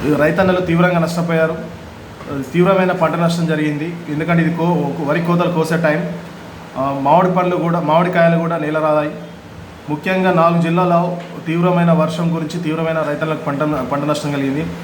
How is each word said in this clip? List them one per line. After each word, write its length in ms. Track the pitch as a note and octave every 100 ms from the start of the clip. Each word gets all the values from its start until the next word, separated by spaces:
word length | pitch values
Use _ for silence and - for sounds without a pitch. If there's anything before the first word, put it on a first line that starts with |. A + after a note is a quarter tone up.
| - C#3+
రైతన్నలు 440 | D3+ E3+ F#3 F3+
తీవ్రంగా 400 | E3+ E3 F3+ E3+
నష్టపోయారు. 580 | D#3+ F3 E3+ D#3+ D#3+ D#3+ - - - - - - - C#3 B2+
తీవ్రమైన 380 | E3+ F3+ F#3+ F#3
పంట 240 | E3+ D#3+ E3
నష్టం 300 | E3+ E3+ E3
జరిగింది. 500 | D#3 D3+ D3 E3 E3+ -
ఎందుకంటే 340 | D3 E3 E3+
ఇది 140 | D#3+ -
కో-, 480 | E3 F3 C#3 - C#3+
వరి 160 | E3
కోతలు 300 | E3+ F3 F3
కోసే 260 | E3 D#3 D#3+
టైం. 380 | D#3 D3+ - - - - - - - B2+
ఆ, 220 | C3+ C#3
మామిడి 340 | C#3 E3 F#3 F3+
పండ్లు 200 | F3+ F3
కూడా, 240 | E3 E3+
మామిడికాయలు 580 | D3+ D#3+ F3 F3+ E3 E3
కూడా 200 | E3+ E3
నేలరాలాయి. 540 | D3+ D#3 D#3 D3+ D3+ - - - - - - - -
ముఖ్యంగా 440 | D3+ F#3 F#3+ F#3
నాలుగు 280 | E3+ E3+ E3+
జిల్లాల్లో 560 | E3 E3+ E3+ E3+ F3 - - - -
తీవ్రమైన 440 | E3 F3 F3 E3+
వర్షం 440 | E3 D#3 - E3+ E3
గురించి 280 | D3+ E3+
తీవ్రమైన 360 | D3+ D#3+ D#3+ D#3+
రైతన్నలకు 440 | D3 D3 D#3+ D3+
పంట, 180 | D3+ C#3
పంట 400 | D3+ D3+ B2 C#3+
నష్టం 280 | D3 D3 D3
కలిగింది. 360 | C#3+ C3+ C#3 E3+ E3+